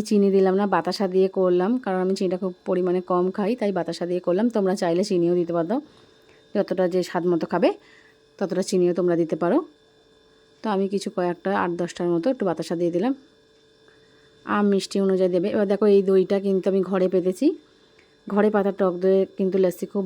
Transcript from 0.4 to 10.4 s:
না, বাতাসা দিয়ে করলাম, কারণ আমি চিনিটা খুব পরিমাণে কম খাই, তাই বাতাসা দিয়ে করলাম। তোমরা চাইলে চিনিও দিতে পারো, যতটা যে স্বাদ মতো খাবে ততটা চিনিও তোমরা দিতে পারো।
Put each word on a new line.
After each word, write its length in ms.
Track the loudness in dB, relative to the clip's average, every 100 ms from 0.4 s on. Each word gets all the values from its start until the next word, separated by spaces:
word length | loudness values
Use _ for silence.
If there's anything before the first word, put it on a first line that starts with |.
| 4 2
না, 60 | 0 0
বাতাসা 300 | -2 -2 -2 0
দিয়ে 120 | 0 2
করলাম, 340 | 2 2 0 -2
কারণ 160 | -2 -2 -2
আমি 80 | -2
চিনিটা 180 | -2 -4
খুব 100 | -6 -8 -4
পরিমাণে 340 | -2 0 -2 0
কম 140 | 0 0 -2
খাই, 140 | -2 -2
তাই 120 | -2 -2
বাতাসা 280 | -4 -6 -4
দিয়ে 100 | -4 0
করলাম। 180 | 0 0 0
তোমরা 180 | 0 0
চাইলে 220 | 0 0 0
চিনিও 260 | 2 2 0
দিতে 140 | 0 -2
পারো, 180 | -2 -4 -6 -18 _ _ _ -20 _ -4
যতটা 280 | -2 0 0
যে 60 | 0 -2
স্বাদ 140 | -2 0
মতো 140 | 0 0
খাবে 180 | 0 0 -2 -12 -20 _ _ _ -8
ততটা 240 | -4 -4 -2
চিনিও 240 | 2 2 2
তোমরা 160 | 0 0
দিতে 140 | 0 0
পারো। 160 | 0 0 -2 _ _ _ _ _ _ _